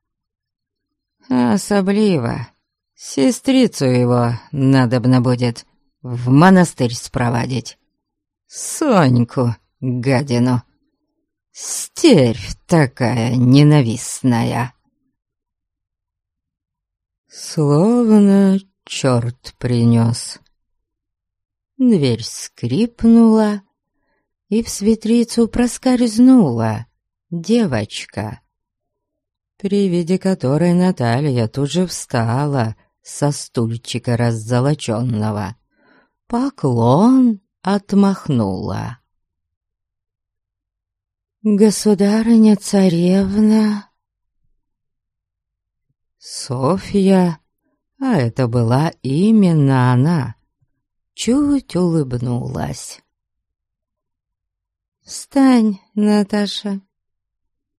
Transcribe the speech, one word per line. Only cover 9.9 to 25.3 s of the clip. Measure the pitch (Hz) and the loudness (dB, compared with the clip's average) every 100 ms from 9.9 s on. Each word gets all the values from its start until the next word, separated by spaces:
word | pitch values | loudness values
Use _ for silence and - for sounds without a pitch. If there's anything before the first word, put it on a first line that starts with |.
| 123 123 131 147 120 123 123 - _ _ _ _ _ _ _ _ | -4 -2 -2 0 -2 0 -2 -6 _ _ _ _ _ _ _ _
Стервь | - - - - - 330 196 123 110 - - - | -18 -14 -12 -12 0 4 4 4 0 -10 -14 -2
такая | 170 131 - 120 120 117 123 | 0 0 0 -4 -2 -2 0
ненавистная. | 123 135 147 151 113 - - - 131 117 120 120 123 - _ _ _ _ _ _ _ _ _ _ _ _ _ _ _ _ _ _ _ _ _ _ _ _ _ | 4 6 6 4 2 -4 -8 -6 -2 0 -2 -4 -6 -12 _ _ _ _ _ _ _ _ _ _ _ _ _ _ _ _ _ _ _ _ _ _ _ _ _
Словно | - - 160 147 147 208 247 233 214 202 196 196 190 - _ - | -20 -12 -4 0 2 2 2 2 4 4 4 2 0 -4 _ -16
чёрт | - 139 120 120 120 - - | -4 0 0 -2 -8 -16 -10
принёс. | 123 120 117 117 117 117 - - _ _ _ _ _ _ _ _ _ _ _ _ _ - | -4 0 2 2 2 -2 -8 -16 _ _ _ _ _ _ _ _ _ _ _ _ _ -2
Дверь | 254 196 135 113 | 2 2 2 -2
скрипнула, | - - - _ 117 143 233 - 226 233 226 220 214 208 - _ _ _ _ _ _ _ - | -6 -14 -16 _ -4 -2 -2 0 4 6 6 4 0 -4 -12 _ _ _ _ _ _ _ -6
и | 214 | -6
в | 226 | -6
светрицу | - 202 220 214 240 233 | -4 -2 -2 0 0 0